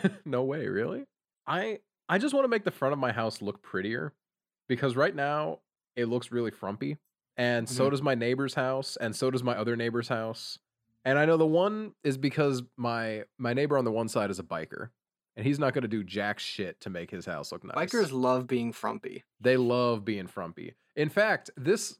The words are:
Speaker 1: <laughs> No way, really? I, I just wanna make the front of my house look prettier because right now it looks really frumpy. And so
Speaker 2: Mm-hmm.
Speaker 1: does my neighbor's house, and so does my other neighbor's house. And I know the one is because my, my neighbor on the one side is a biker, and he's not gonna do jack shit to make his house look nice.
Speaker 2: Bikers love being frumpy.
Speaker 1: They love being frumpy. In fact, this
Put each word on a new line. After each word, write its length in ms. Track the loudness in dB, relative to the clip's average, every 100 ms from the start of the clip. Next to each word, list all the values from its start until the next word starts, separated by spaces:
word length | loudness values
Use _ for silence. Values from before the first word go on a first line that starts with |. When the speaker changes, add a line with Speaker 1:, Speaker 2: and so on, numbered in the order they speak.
| 0
Speaker 1:
<laughs> 160 | -2 -4
No 180 | -2
way, 240 | 0 -2 -2
really? 380 | 0 -2 -4 -10 _ _ _ -4
I, 320 | -2 -2 -6 _ _ 0
I 100 | 2
just 160 | 4
wanna 140 | 4 4
make 160 | 2
the 80 | 0
front 220 | 0 0
of 60 | 2
my 120 | 0
house 300 | 2 0 -2
look 200 | -6 -6
prettier 520 | -6 -4 -2 -2 -6 -10 _ _ _ _ -4
because 280 | 0 2 2
right 200 | 2 2
now 440 | -2 -2 -2 -6 _ _ _ -2
it 100 | 0
looks 260 | 0 -2
really 200 | -2 -2
frumpy. 460 | -4 -6 -4 -4 -6 _ _ _ -2
And 320 | 2 2 0
so 160 | 2 2
Speaker 2:
Mm-hmm. 60 |
Speaker 1:
does 100 | 2
my 140 | 2 2
neighbor's 400 | 2 0 0 0
house, 420 | 0 -2 -4 -6
and 180 | -6 0
so 160 | 0
does 120 | 0
my 120 | 0 -2
other 180 | 0 -2
neighbor's 320 | -2 -2 -2
house. 500 | -4 -4 -8 -12 -14 _ _ _ _ 2
And 120 | 4
I 80 | 6
know 120 | 6
the 80 | 6
one 480 | 6 4 0 -8 -6
is 140 | -2 0
because 440 | 0 2 2 2 -4 -4
my, 480 | -2 -2 -2 -6 -8 -4
my 160 | -2
neighbor 240 | 2 2 2
on 80 | 2
the 60 |
one 180 | 0 0
side 200 | 0 0
is 100 | -2
a 40 |
biker, 460 | -6 -6 -8 -10 -12 _ _ _ _ -4
and 80 | 0
he's 100 | 2
not 160 | 2
gonna 140 | 2 0
do 160 | -2
jack 340 | -4 -2 -2 -2
shit 420 | -6 -6 -8 -8
to 80 | -10
make 200 | -8 -8
his 160 | -10 -8
house 260 | -8 -8
look 100 | -10
nice. 300 | -8 -4 -2
Speaker 2:
Bikers 180 | 0 0
love 340 | 2 2 2 2
being 280 | -2 -2
frumpy. 500 | -4 -6 -6 -10 -14 -18 _
Speaker 1:
They 160 | 2 4
love 480 | 4 4 2 0
being 240 | -2 -4 -4
frumpy. 480 | -8 -10 -10 -14 -16 _ -2
In 100 | 0
fact, 400 | 4 4 2 -4 -4
this 420 | 0 2 0 -10